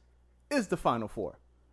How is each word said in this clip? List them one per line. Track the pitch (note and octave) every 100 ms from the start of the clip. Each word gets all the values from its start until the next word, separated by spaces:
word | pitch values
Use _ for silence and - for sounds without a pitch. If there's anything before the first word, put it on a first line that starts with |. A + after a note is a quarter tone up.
| _ _ _ _ _
is | C#4+ G3
the | F3
Final | E3 A#2 G#2+
Four. | A#2 F2+ - _ _ _